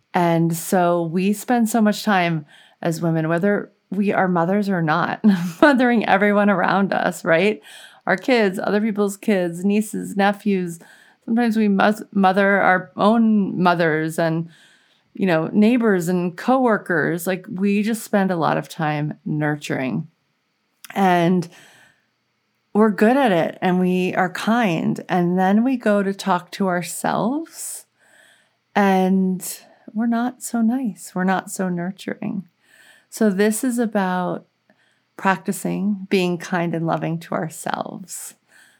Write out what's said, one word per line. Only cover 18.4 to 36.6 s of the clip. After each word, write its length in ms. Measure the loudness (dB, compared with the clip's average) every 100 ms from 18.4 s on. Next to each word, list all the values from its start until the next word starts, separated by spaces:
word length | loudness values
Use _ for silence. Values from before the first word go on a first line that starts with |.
| 0 0
of 120 | -4
time 500 | -6 -4 -2 -4 -8 -6
nurturing. 800 | -2 -2 -4 -6 -6 -4 -6 -8 _ _ _ _ _ _ _ -10
And 540 | 0 2 2 2 0 -2 -12 -20 -20 _ _ _ _ _ _ _ _ _
we're 180 | 2 2
good 260 | 4 2 4
at 140 | 2
it 260 | 2 0 -2
and 180 | 0 2
we 340 | 2 0 0 0
are 160 | -2
kind. 720 | -2 -2 0 0 0 -2 -4 -2
And 280 | 0 0 2
then 260 | 2 2
we 140 | 2 0
go 260 | 0 0
to 100 | -2
talk 380 | -4 -2 -2 -4
to 160 | -4 -2
ourselves 1160 | -2 -4 -6 -2 -2 -2 -4 -8 -12 -14 -14 -18 _ _ _ _ _ _ _ _ 0
and 840 | 2 4 2 2 0 -2 -8 -14 -18 _ -12
we're 140 | -6 -2
not 340 | -2 -4 -8
so 200 | -8 -2
nice. 520 | 0 0 -4 -8 -10
We're 100 | -4
not 280 | 0 -2 -4
so 180 | -6 -4
nurturing. 800 | -4 -6 -8 -10 -8 -8 -8 -12 _ _ _ -20 _ _
So 200 | -2 0
this 340 | 2 0 0
is 140 | -2 -2
about 720 | -2 -2 -2 -2 -4 -6 -10 _ _ _ _ _ _ -4
practicing 880 | 0 0 -2 -6 -4 -4 -2 -4 -2
being 300 | 0 0 -2
kind 340 | -4 -4